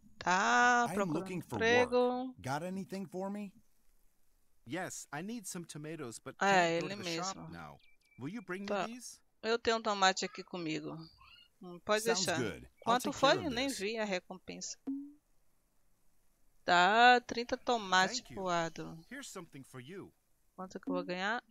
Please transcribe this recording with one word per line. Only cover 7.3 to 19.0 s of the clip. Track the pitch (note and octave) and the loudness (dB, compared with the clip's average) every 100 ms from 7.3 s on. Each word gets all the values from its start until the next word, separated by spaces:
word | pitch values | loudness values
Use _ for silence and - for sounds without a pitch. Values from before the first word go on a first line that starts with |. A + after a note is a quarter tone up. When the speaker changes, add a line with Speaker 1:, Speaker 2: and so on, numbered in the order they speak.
| F#3 | -8
Speaker 1:
mesmo. | E3 | -12
Speaker 3:
now. | F2 D2+ - - _ _ - | -14 -14 -18 -20 _ _ -12
Will | C#3 | -10
you | A3+ | -10
bring | F3+ F#3 | -8 -8
me | G3+ | -4
Speaker 1:
Tá. | G3+ G3+ | -4 -4
Speaker 3:
these? | B3 - - _ _ | -8 -16 -20 _ _
Speaker 1:
Eu | A3 A#3 | -2 0
tenho | A#3+ A3+ | 2 0
um | |
tomate | A3 G3+ F#3+ F#3+ F#3+ | 0 4 4 4 -2
aqui | - | -6
comigo. | F3+ F3+ D#3+ D#3 D3+ D#3+ E3 - - - _ _ | -10 -6 -4 -4 -6 -10 -14 -20 -20 -20 _ _
Hum, | F3+ F3 - | -18 -8 -2
pode | G#3+ | 0
Speaker 2:
Sounds | A3+ A3+ F#3 | 2 0 0
Speaker 1:
deixar. | D#3+ | -2
Speaker 2:
good. | A2 C2 - | -2 -6 -14
I'll | _ | _
Speaker 1:
Quanto | - A#3+ - | 0 0 0
Speaker 2:
take | - | 2
Speaker 1:
foi? | C4+ | 4
Speaker 2:
care | F4 | 4
of | E4+ | 0
Speaker 1:
Eu | |
nem | A#3 C#4 | -2 -4
Speaker 2:
this. | B3 | -4
Speaker 1:
vi | G3 A3+ | -4 -4
a | |
recompensa. | G#3 F#3 - F#3 - F3+ - - - C#4 C#4+ D4 _ _ _ _ _ _ _ _ _ _ _ _ _ _ - | -2 -4 -6 -16 -16 -12 -12 -10 -8 -8 -10 -18 _ _ _ _ _ _ _ _ _ _ _ _ _ _ 2
Tá, | F3 F3+ A3 B3 B3 | 6 6 8 8 8
trinta | - A#3 A#3+ B3+ | 4 -8 -6 -4
tomates | - A#3 G3 F#3 F#3+ B3 | 0 0 2 4 4 0
Speaker 3:
Thank | - | -8
you. | G#3+ | -6
Speaker 1:
pro | F#3 | -2
Adro. | E3+ E3 E3 D#3+ D#3+ | 0 -2 -6 -10 -12